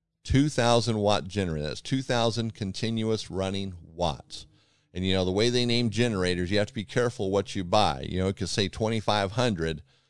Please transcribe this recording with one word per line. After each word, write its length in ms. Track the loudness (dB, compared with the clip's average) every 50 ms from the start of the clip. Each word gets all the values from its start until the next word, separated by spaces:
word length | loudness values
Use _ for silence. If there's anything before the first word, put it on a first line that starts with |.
| _ _ _ _ _
two 240 | 2 2 4 4 4
thousand 500 | 2 2 4 4 4 4 4 2 0 2
watt 280 | 2 4 2 2 0
generator. 400 | -2 -2 -2 -2 0 -2 -2 -4
That's 140 | -4 -6 -8
two 220 | -6 -4 -4 -4 -2
thousand 520 | -2 0 0 2 0 0 -2 -4 -6 -6
continuous 760 | -6 -8 -6 -6 -4 -4 -4 -2 -2 -2 -2 -2 -2 -4 -6 -6
running 420 | -4 -2 -2 -2 -4 -6 -8 -10 -14 -18
watts. 640 | -16 -6 -2 -2 -2 -2 -4 -10 _ -18 -18 -18 -20 _ _ _ _ _ _ _ _ -8
And, 100 | -4 0
you 100 | 0 2
know, 100 | 2 2
the 80 | 2 2
way 180 | 4 2 4
they 160 | 2 2 2
name 240 | 2 2 2 0 0
generators, 600 | 2 2 2 2 2 2 0 0 0 0 0 0 0
you 60 | 0
have 100 | 0 0
to 60 | -4
be 100 | -8 -10
careful 460 | -4 0 0 0 0 0 -2 -2 0
what 260 | 0 0 0 -2 -4
you 80 | -6 -2
buy. 420 | 0 2 4 4 2 2 -2 -4 -4
You 120 | -2 0
know, 80 | 0 0
it 80 | 0
could 120 | -2 -4 -4
say 200 | 0 0 0 -2
twenty-five 640 | 0 -2 -2 0 0 0 0 0 2 2 0 0 0
hundred, 500 | 0 0 0 0 0 -2 -2 -4 -6 -10 _ _ _ _ _